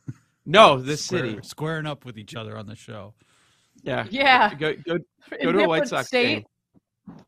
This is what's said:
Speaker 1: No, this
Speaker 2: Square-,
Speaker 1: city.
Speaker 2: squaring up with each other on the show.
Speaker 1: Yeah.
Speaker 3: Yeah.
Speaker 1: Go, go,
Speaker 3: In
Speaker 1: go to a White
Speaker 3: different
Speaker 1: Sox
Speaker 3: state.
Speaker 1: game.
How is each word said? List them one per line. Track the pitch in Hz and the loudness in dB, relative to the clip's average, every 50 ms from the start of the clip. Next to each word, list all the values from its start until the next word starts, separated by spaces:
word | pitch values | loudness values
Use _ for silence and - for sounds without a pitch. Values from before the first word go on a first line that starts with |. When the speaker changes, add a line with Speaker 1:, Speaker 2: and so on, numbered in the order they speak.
| _ - - - _ _ _ _ _ | _ -16 -16 -16 _ _ _ _ _
Speaker 1:
No, | - 156 208 220 175 143 127 | 4 8 8 10 10 8 4
this | 127 135 151 147 - | 0 -4 -6 -6 -6
Speaker 2:
Square-, | - 185 175 135 | -4 -4 -4 -4
Speaker 1:
city. | 113 104 - - | -4 -6 -10 -12
Speaker 2:
squaring | - - - 147 156 160 156 151 | -16 -12 -8 -6 -6 -6 -6 -6
up | 151 147 - - | -8 -10 -10 -14
with | 127 107 | -16 -16
each | 110 104 - - | -16 -16 -14 -12
other | 120 110 107 107 | -12 -12 -10 -12
on | 110 104 | -12 -14
the | 101 107 | -14 -16
show. | - - - 113 107 98 101 - _ _ _ _ _ _ _ _ _ _ _ _ _ - | -18 -18 -16 -16 -16 -16 -18 -20 _ _ _ _ _ _ _ _ _ _ _ _ _ -8
Speaker 1:
Yeah. | 147 127 123 120 - | -4 -4 -4 -4 -4
Speaker 3:
Yeah. | 190 269 277 277 254 247 214 208 190 | -2 2 4 4 6 6 4 2 0
Speaker 1:
Go, | 135 151 156 143 | -2 -4 -4 -4
go, | - - - 165 175 143 - _ _ _ - - - | -6 -6 -6 -6 -6 -6 -10 _ _ _ -16 -10 -4
Speaker 3:
In | - | -2
Speaker 1:
go | - - | 0 2
to | - - | 2 2
a | - | 2
White | 160 - 294 | 2 0 0
Speaker 3:
different | 240 | -2
Speaker 1:
Sox | 190 139 - - | -2 -4 -4 -2
Speaker 3:
state. | - 254 240 262 311 - - - _ _ _ _ _ _ _ _ _ _ _ | 0 0 2 0 0 -4 -6 -12 _ _ _ _ _ _ _ _ _ _ _
Speaker 1:
game. | - - - - | -20 -20 -20 -16